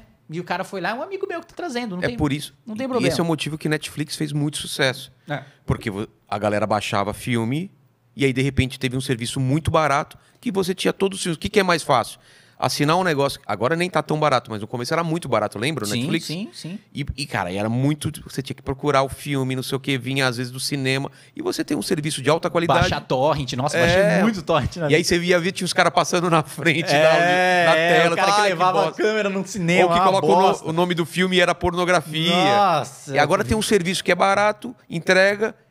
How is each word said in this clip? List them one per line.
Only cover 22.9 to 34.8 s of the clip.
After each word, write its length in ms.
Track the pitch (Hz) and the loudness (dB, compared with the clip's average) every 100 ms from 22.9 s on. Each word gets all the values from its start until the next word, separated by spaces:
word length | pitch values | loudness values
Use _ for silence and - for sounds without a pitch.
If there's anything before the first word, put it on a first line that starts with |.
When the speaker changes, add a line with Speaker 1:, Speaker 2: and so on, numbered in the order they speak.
| 151 | -2
Speaker 1:
torrent, 500 | - 135 147 147 131 | -2 0 2 0 -4
nossa, 240 | 123 147 165 | -2 -2 2
Speaker 2:
É. 40 | |
Speaker 1:
baixei 400 | 170 180 202 - | 4 4 4 4
muito 200 | 220 196 | 2 0
torrent 340 | 151 160 117 175 | 0 0 0 -4
na 140 | 151 | 2
Speaker 2:
E 40 | |
aí 100 | 156 | 2
você 140 | 165 175 | 2 0
via, 200 | 175 180 | 2 2
via, 140 | 175 | 2
tinha 140 | 185 180 | -4 -4
os 80 | |
caras 180 | - 170 | 2 2
passando 380 | 175 156 180 175 | 2 0 0 2
na 120 | 165 | 2
frente, 480 | - - 156 151 165 | 0 -2 0 0 2
Speaker 1:
É, 80 | 147 160 165 175 180 180 180 170 | 4 6 6 4 4 4 4 4
Speaker 2:
na, 60 | |
na 40 | 160 | 4
Speaker 1:
é, 220 | 170 175 | 4 4
Speaker 2:
tela, 140 | 170 | 4
Speaker 1:
o 20 | 170 | 2
cara 120 | 196 | 2
Speaker 2:
fala, 60 | 208 | 4
Speaker 1:
que 40 | |
Speaker 2:
"Ah, 20 | |
que 40 | 202 | 2
Speaker 1:
levava 240 | 170 185 196 | 4 2 4
Speaker 2:
bosta." 180 | 160 - | 0 0
Speaker 1:
a 20 | |
câmera 240 | 214 214 202 | 0 0 0
num 160 | 190 | -2
cinema, 440 | 190 208 165 180 180 | -6 -4 0 4 4
Speaker 2:
Ou 40 | |
que 40 | 170 | 4
Speaker 1:
uma 60 | 190 | 4
Speaker 2:
colocou 300 | 190 - 180 | 4 4 4
Speaker 1:
bosta. 280 | 190 - | 4 2
Speaker 2:
no, 60 | 156 | -2
o 20 | |
nome 220 | 160 180 | 0 0
do 100 | 170 | 0
filme 320 | 156 170 185 180 | -2 0 2 4
e 40 | |
era 120 | 175 | 2
pornografia. 800 | 165 175 175 175 175 156 160 170 | 2 -2 0 2 2 0 -2 0
Speaker 1:
Nossa. 800 | 175 190 202 196 156 117 - - | 2 4 4 4 2 -2 -12 -4
Speaker 2:
E 40 | 139 | 0
agora 260 | 147 190 | 2 2
tem 100 | - | 2
um 60 | 220 | -2
serviço 400 | - 208 175 175 | 2 2 2 -2
que 80 | - | 0
é 40 | |
barato, 600 | 175 196 202 208 208 240 - | 2 2 4 2 -2 -10 -16